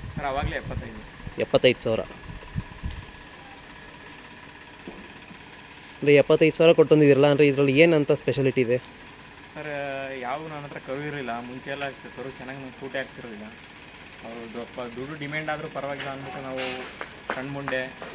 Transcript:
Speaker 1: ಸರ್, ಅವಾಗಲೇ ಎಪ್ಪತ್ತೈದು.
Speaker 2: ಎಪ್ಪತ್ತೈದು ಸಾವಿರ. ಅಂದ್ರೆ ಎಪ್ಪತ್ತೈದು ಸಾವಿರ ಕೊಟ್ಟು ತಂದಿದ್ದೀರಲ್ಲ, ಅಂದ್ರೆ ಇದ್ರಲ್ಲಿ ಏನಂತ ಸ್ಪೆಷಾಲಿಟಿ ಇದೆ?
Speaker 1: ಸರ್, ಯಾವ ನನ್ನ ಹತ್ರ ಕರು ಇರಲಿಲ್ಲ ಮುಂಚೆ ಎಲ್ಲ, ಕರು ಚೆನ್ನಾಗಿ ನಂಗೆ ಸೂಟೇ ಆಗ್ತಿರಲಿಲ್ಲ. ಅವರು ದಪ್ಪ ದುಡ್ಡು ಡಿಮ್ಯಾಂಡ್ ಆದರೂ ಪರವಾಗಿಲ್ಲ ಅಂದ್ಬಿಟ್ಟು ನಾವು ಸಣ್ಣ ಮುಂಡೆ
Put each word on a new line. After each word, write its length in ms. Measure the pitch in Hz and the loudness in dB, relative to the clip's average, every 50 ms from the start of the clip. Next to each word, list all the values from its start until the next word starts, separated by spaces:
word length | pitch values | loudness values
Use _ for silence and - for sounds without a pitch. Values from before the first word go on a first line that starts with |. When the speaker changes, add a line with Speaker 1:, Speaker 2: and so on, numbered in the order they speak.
| - - - | -10 -10 -10
Speaker 1:
ಸರ್, 120 | 147 143 139 135 | -8 -6 -6 -4
ಅವಾಗಲೇ 240 | 143 156 156 165 131 - | -4 -4 -4 -6 -6 -8
ಎಪ್ಪತ್ತೈದು. 340 | - 127 - - 110 110 107 - - - - - - - - 110 | -8 -10 -10 -10 -12 -14 -14 -16 -18 -18 -16 -16 -10 -6 -6 -4
Speaker 2:
ಎಪ್ಪತ್ತೈದು 360 | - - 135 - 127 117 - - | 0 2 4 4 4 4 2 -2
ಸಾವಿರ. 180 | 120 110 104 - - - - - - - - - - - - - - - - - - - - - - - - - - - - - - - - - - - - - - - - - - - - - - - - - - - - - - - - - - - - - - - - - - - - - - - - - - - - - - - - | -4 -4 -4 -4 -8 -12 -18 -16 -16 -16 -16 -16 -12 -10 -10 -10 -10 -12 -12 -10 -10 -10 -10 -14 -16 -18 -20 -20 -20 -20 -20 -20 -20 -20 -20 -20 -20 -20 -20 -20 -20 -20 -20 -20 -20 -20 -20 -20 -20 -20 -20 -20 -20 -20 -20 -20 -20 -20 -18 -18 -18 -16 -16 -18 -20 -20 -20 -20 -20 -20 -20 -20 -20 -20 -20 -20 -20 -20 -20 -20 -20 -10 -2
ಅಂದ್ರೆ 160 | 147 147 143 139 131 | 4 6 8 8 8
ಎಪ್ಪತ್ತೈದು 340 | - 160 151 160 156 - - | 6 6 6 6 4 6 6
ಸಾವಿರ 140 | 165 165 170 - | 6 8 8 8
ಕೊಟ್ಟು 120 | 156 131 160 | 8 8 8
ತಂದಿದ್ದೀರಲ್ಲ, 360 | 151 151 143 139 131 143 147 143 | 8 8 8 8 8 6 6 6
ಅಂದ್ರೆ 120 | 143 151 143 | 6 6 6
ಇದ್ರಲ್ಲಿ 240 | 135 135 143 139 131 143 165 | 6 4 4 4 6 6 6
ಏನಂತ 280 | 170 165 151 143 - 147 - - | 8 6 4 4 2 0 0 0
ಸ್ಪೆಷಾಲಿಟಿ 400 | - 117 139 131 131 120 131 123 | -2 0 2 2 2 2 2 2
ಇದೆ? 120 | 110 123 127 - - - - - - - - - - - - - - - | 2 0 -2 -2 -6 -20 -20 -20 -20 -20 -20 -20 -20 -20 -20 -20 -18 -14
Speaker 1:
ಸರ್, 160 | 156 151 151 147 143 143 139 135 135 135 135 135 131 123 | -14 -10 -10 -8 -8 -6 -6 -8 -8 -8 -10 -10 -8 -8
ಯಾವ 140 | 120 135 151 156 160 156 | -6 -6 -6 -8 -10 -12
ನನ್ನ 100 | 143 143 143 | -12 -12 -12
ಹತ್ರ 120 | 143 - - - | -12 -12 -10 -8
ಕರು 140 | 131 139 147 151 | -8 -6 -6 -6
ಇರಲಿಲ್ಲ 240 | 147 143 131 117 117 120 123 123 | -8 -8 -6 -6 -8 -8 -8 -10
ಮುಂಚೆ 200 | 127 131 - 139 139 | -12 -12 -10 -10 -8
ಎಲ್ಲ, 80 | 139 143 139 127 - - 120 - | -8 -8 -8 -10 -12 -16 -16 -14
ಕರು 140 | - 160 135 127 - | -12 -12 -12 -12 -14
ಚೆನ್ನಾಗಿ 220 | 131 127 135 139 135 | -14 -12 -12 -12 -14
ನಂಗೆ 160 | 131 123 - | -14 -14 -14
ಸೂಟೇ 180 | 139 135 135 135 131 | -14 -10 -8 -8 -8
ಆಗ್ತಿರಲಿಲ್ಲ. 440 | 127 - - 127 120 110 104 104 107 - - - - - - - - - - - - - - - | -10 -12 -16 -16 -14 -14 -14 -16 -16 -18 -20 -20 -20 -20 -20 -20 -20 -20 -20 -20 -20 -20 -18 -16
ಅವರು 160 | 117 117 120 117 113 107 | -14 -14 -14 -14 -12 -12
ದಪ್ಪ 260 | 120 117 113 - 127 123 120 117 | -12 -12 -12 -12 -12 -12 -10 -10
ದುಡ್ಡು 200 | 123 131 143 160 151 | -12 -12 -10 -10 -10
ಡಿಮ್ಯಾಂಡ್ 300 | 143 143 151 156 156 156 151 | -10 -8 -8 -8 -6 -6 -6
ಆದರೂ 160 | 151 160 156 - | -8 -8 -10 -10
ಪರವಾಗಿಲ್ಲ 340 | 143 135 139 143 139 139 139 135 | -8 -8 -8 -8 -8 -8 -10 -10
ಅಂದ್ಬಿಟ್ಟು 260 | 135 135 135 - 143 135 | -10 -12 -12 -12 -10 -10
ನಾವು 180 | 131 131 131 131 127 127 127 127 123 - - - - - - - - - | -8 -6 -6 -6 -6 -6 -8 -10 -12 -12 -14 -14 -14 -14 -14 -10 -10 -8
ಸಣ್ಣ 140 | 131 131 139 139 | -8 -8 -8 -8
ಮುಂಡೆ 240 | 139 139 135 131 131 127 131 - - - - - | -8 -6 -6 -4 -4 -6 -6 -10 -14 -16 -16 -16